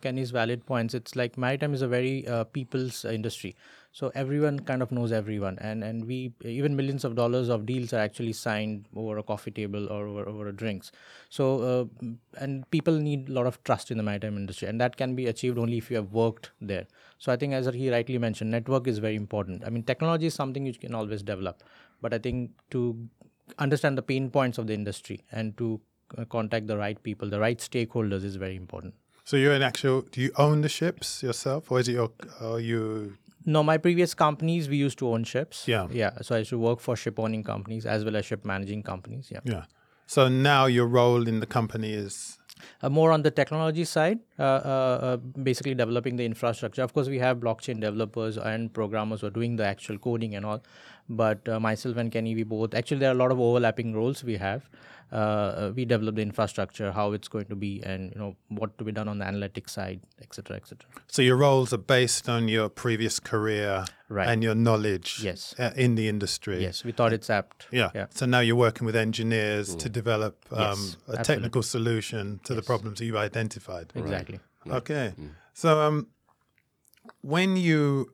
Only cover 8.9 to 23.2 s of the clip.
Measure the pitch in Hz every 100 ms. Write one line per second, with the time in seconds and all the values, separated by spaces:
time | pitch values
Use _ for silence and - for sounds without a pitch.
8.9 | 107 110 107 107 104 - 104 104 104 101
9.9 | 104 104 104 104 107 104 98 113 95 -
10.9 | - - - - - 135 135 123 127 123
11.9 | 113 120 117 _ - 139 135 131 160 165
12.9 | 160 151 143 135 127 123 - - 117 -
13.9 | 117 107 101 107 104 98 95 98 113 123
14.9 | - 131 127 120 113 123 120 117 117 -
15.9 | 117 101 110 113 - - - 104 95 -
16.9 | _ - - - 123 143 135 127 123 131
17.9 | 120 117 123 117 104 110 117 113 135 127
18.9 | 107 110 107 104 107 95 90 - 117 113
19.9 | 127 160 165 160 - 135 135 135 117 -
20.9 | 117 107 104 101 95 95 - _ - _
21.9 | - 120 113 123 123 120 _ - 131 120
22.9 | 113 117 _